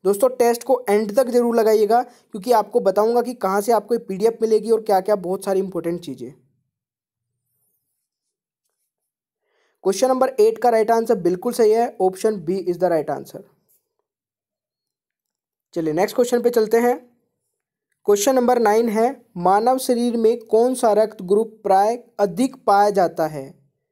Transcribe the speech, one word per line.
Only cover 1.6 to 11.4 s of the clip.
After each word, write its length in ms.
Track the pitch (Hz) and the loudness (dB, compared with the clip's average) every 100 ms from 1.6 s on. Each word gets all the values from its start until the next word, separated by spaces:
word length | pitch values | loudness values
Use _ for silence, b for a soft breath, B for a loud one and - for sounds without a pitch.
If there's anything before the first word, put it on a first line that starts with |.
| 220 220 208 233 | 2 2 2 0
क्योंकि 480 | 247 _ _ 214 202 | 0 _ _ -12 0
आपको 280 | 226 208 240 | 0 2 0
बताऊंगा 420 | 190 190 220 240 | 0 2 0 0
कि 120 | 233 | -2
कहाँ 280 | 247 190 202 | -6 -2 -2
से 100 | 208 | 0
आपको 220 | 233 208 | 0 0
ये 60 | 233 | -6
पीडीएफ़ 340 | 233 190 220 226 | -4 -2 -2 0
मिलेगी 300 | 226 214 208 | 0 0 0
और 100 | 220 | -2
क्या-क्या 340 | 220 190 185 | 2 0 0
बहुत 300 | 208 175 196 | -2 -2 -6
सारी 140 | 202 190 | -2 -4
इंपॉर्टेंट 420 | 190 175 165 170 | -4 -6 -6 -8
चीज़ें। 320 | 160 123 123 156 _ _ _ _ _ _ _ _ _ _ _ _ _ _ _ _ _ _ _ _ _ _ _ _ _ _ _ _ _ _ _ _ _ _ | -10 -14 -14 -18 _ _ _ _ _ _ _ _ _ _ _ _ _ _ _ _ _ _ _ _ _ _ _ _ _ _ _ _ _ _ _ _ _ _
क्वेश्चन 240 | 185 196 254 | -4 0 0
नंबर 220 | 262 262 | 0 0
एट 280 | - 214 220 | 2 2 2
का 120 | 240 | 2
राइट 220 | 226 220 | 2 2
आंसर 240 | 226 226 | 0 0
बिल्कुल 380 | 214 175 180 | 0 0 -2